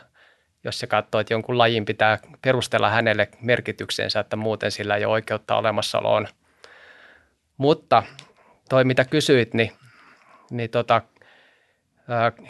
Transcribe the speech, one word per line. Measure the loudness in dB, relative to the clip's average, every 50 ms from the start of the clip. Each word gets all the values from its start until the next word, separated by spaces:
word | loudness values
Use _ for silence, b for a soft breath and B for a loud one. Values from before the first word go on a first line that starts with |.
| -10 _ b b b b b b b b b b -12
jos | -10 -8 -8
se | -4
katsoo, | -2 -2 -2 -2 0 -4 -4
että | -2 -2 -4
jonkun | -4 -2 -2 2 2
lajin | 2 2 2 0 -2
pitää | -4 -2 2 2 2 2 0 -4 -18 -18 -4
perustella | 0 0 0 0 0 0 0 2 2 2
hänelle | 2 2 2 2 2 0 -2 -2 -4 -8
merkityksensä, | -2 -2 -2 0 -2 -8 -8 -8 -8 -8 -6 -6 -4 -2 -4 -4
että | -4 -4 -6
muuten | -4 -2 -4 -4 -2 -4 -6
sillä | -4 -6 -4 -2 -2
ei | 0 0
ole | 0
oikeutta | 0 -2 -2 -4 -6 -6 -4 -2 -2
olemassaoloon. | 0 0 0 -2 -2 -4 -2 -4 -2 0 2 0 0 0 -4 _ _ b b b b b b b b b b b b b b b b b b b b _ _ _
Mutta | 0 2 2 2 0 _ 4 4 4 4 B B B B B B B B B B B B 0
toi, | 2 4 4
mitä | 4 4 2 2
kysyit, | 2 0 -2 2 4 4 4 4 2 0
niin, | 0 0 -2 b b b b b b b b b b b b b b b b
niin, | -10 -8 -8 -4
tota, | -4 -4 -2 -2 -4 -4 -4 _ _ b b b b b b b b b b b b b b b _ _ _ -6
ää, | -4 -2 -2 -2 -2 -6 B